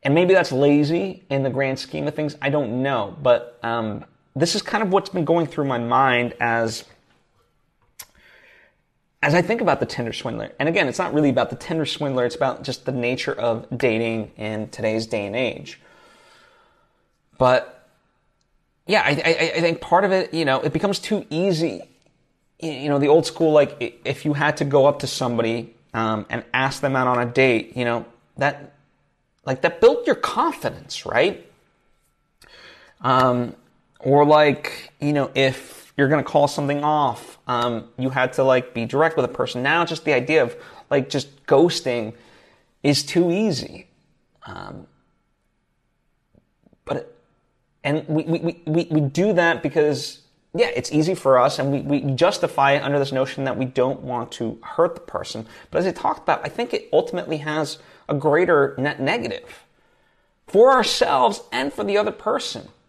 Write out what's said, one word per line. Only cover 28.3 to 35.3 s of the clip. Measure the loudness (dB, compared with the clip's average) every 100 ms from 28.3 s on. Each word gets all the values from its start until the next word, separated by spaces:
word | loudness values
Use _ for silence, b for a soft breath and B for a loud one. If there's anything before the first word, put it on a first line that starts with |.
| -4
that, | -2 -2 -16 _ _ _ _ _ _ _
like, | -8 -2
that | -2 6
built | 4 6 0
your | -2
confidence, | -2 -2 -2 -2 -8 -8 -14 -12 -2
right? | 2 2 0 -16 _ _ _ _ _ _ _ _ _ B B B B B B
Um, | 0 4 4 2 -2 -8 _ _ _ _
or, | 2 4
like, | 6 6 6 2 -6 -14 -18 _
you | -2
know, | 0 0